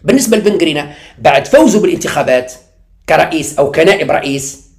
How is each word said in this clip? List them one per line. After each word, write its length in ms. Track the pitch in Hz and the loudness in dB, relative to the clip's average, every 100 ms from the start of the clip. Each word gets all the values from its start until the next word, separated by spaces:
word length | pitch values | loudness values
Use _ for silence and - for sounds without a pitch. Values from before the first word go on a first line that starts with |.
بالنسبة 340 | - 262 226 220 | 2 0 2 0
لبن 200 | 202 190 | 0 0
قرينة 380 | 165 147 147 - - - | 0 -2 -8 -14 -20 -2
بعد 300 | 117 139 139 | 0 2 2
فوزه 320 | 285 302 208 | 4 4 2
بالانتخابات 760 | - 170 170 151 131 127 - - _ _ _ _ - | 0 -2 -4 -4 0 -2 -2 -16 _ _ _ _ -2
كرئيس 500 | 156 - 160 139 - | 0 0 -2 -6 -2
أو 120 | 143 | -2
كنائب 400 | 156 170 196 143 | 2 2 2 0
رئيس 500 | 143 143 139 - - _ | -2 -2 -6 -8 -16 _